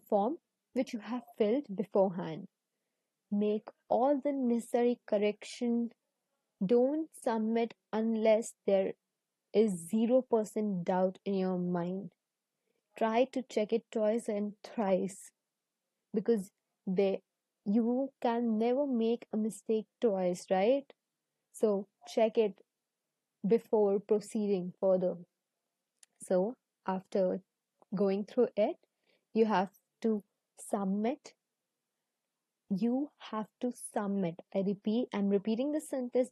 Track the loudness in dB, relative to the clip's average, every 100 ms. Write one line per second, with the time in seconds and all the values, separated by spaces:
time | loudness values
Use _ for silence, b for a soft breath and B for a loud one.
0 | 0 0 0 -2 _ _ _ -4 -4 -6
1 | -8 -10 -8 -2 0 0 -2 -6 -2 2
2 | 2 0 -8 -10 -14 _ _ _ _ _
3 | _ _ _ -2 0 -2 -6 -16 -2 2
4 | 2 2 0 -2 0 0 0 0 2 0
5 | -2 0 0 -2 -8 -6 -2 -2 -2 -8
6 | _ _ _ _ _ _ 2 4 4 0
7 | -6 -8 -4 -2 0 0 -2 -6 _ -4
8 | -2 2 4 4 2 -6 0 2 2 -4
9 | _ _ _ _ _ 2 2 0 -2 0
10 | 4 4 4 0 0 -2 -2 -2 0 2
11 | 2 0 -4 -2 0 0 -2 -2 -2 -6
12 | -10 -16 _ _ _ _ _ _ _ -4
13 | 0 2 0 -2 -4 -4 -2 -2 -4 -2
14 | 0 0 -2 -4 -4 -8 -10 -4 0 0
15 | 0 -8 -18 _ _ _ _ _ _ _
16 | _ -4 0 0 -2 _ _ _ -4 0
17 | 2 0 -6 _ _ _ -2 0 2 0
18 | -4 -4 -2 0 0 0 2 0 0 0
19 | 0 -2 -4 -4 -4 -4 -2 -2 -4 _
20 | -2 0 0 -2 -2 2 4 2 -2 _
21 | _ _ _ _ _ -2 0 0 -4 _
22 | -6 0 2 2 0 -2 _ _ _ _
23 | _ _ _ _ 0 0 2 2 2 0
24 | 0 -2 -2 -4 -2 -2 -4 -2 2 2
25 | 2 -4 -10 _ _ _ _ _ _ _
26 | -20 _ -2 0 0 -4 _ _ -6 -6
27 | -2 0 0 0 -6 _ _ _ _ 0
28 | 0 0 -2 0 0 2 0 -2 _ _
29 | _ _ _ 2 2 2 0 -6 _ _
30 | -2 -2 -4 _ _ -20 -6 -4 -2 0
31 | -2 -4 -10 -20 _ _ _ _ _ _
32 | _ _ _ _ _ _ -8 -2 0 -2
33 | -4 _ -10 -8 -10 _ -8 -6 -8 -6
34 | -4 -2 -2 -6 -8 -4 -2 -2 -2 -2
35 | -2 -2 0 0 0 -2 -2 -4 -4 -6
36 | -2 -2 -2